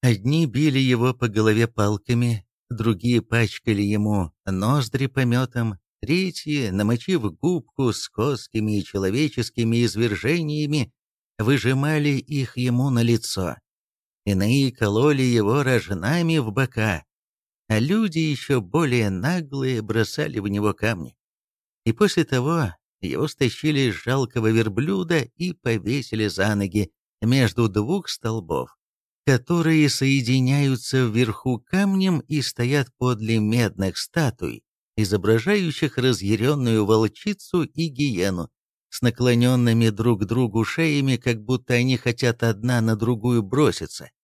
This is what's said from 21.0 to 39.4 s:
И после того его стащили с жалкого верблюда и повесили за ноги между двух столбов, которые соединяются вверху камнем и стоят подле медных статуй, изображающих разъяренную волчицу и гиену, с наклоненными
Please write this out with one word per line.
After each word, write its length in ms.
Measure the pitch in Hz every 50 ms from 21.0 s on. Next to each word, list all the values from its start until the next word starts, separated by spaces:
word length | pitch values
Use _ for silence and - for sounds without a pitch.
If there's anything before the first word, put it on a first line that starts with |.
| 78 62 - _ _ _ _ _ _ _ _ _ _ _ _ _ _
И 80 | 113 113
после 320 | - 208 196 - - 165
того 500 | - - 127 123 143 170 170 151 98 85 _ _ _ _ _
его 260 | - 90 65 71 - 151
стащили 600 | - _ 143 123 - - - 151 151 135 135 123
с 40 | 98
жалкого 560 | - - - 127 139 131 113 - 123 113 110
верблюда 680 | 113 113 113 107 98 98 135 156 202 190 180 165 170 160
и 340 | - - _ _ 170 180 175
повесили 760 | _ _ 127 113 110 - 98 120 143 127 - - 110 107 104
за 260 | 90 - 95 107 107
ноги 380 | 101 101 95 85 104 101 - _ _ _ _ _ _
между 480 | - 110 123 135 127 107 - - 117 110
двух 400 | 92 104 104 113 180 202 175 -
столбов, 680 | - - - 113 110 113 92 78 80 67 62 - _ _ _ _ _ _ _ _ _ _ _
которые 640 | - 135 123 123 - 175 170 165 160 160 156 151 143
соединяются 1120 | - - 139 135 139 139 127 113 127 131 127 127 135 143 143 139 131 120 - - - 131 127
вверху 540 | 120 104 117 127 113 107 - - 131 127 113
камнем 640 | _ _ - 185 202 196 196 190 190 190 175 151
и 200 | - _ 151 151
стоят 480 | 127 - - - 120 123 139 147 135 - _
подле 420 | _ 127 123 123 107 110 110 113 113
медных 600 | 107 107 110 123 120 101 - 95 95 95 90 -
статуй, 680 | - - _ 165 160 127 - _ - 76 58 57 _ _ _ _ _ _ _
изображающих 1000 | - 107 95 101 104 90 101 113 117 110 156 208 208 185 165 143 - - 143 - -
разъяренную 880 | 123 131 123 - 95 98 107 101 110 127 151 147 131 120 113 110 104
волчицу 800 | 98 110 110 110 107 - - - 208 208 - - - - 180 156
и 240 | - _ - 165 165
гиену, 600 | 135 120 147 143 117 87 90 98 95 87 82 - _ _ _ _ _ _ _ _
с 140 | - - -
наклоненными 880 | 120 117 - 123 123 120 120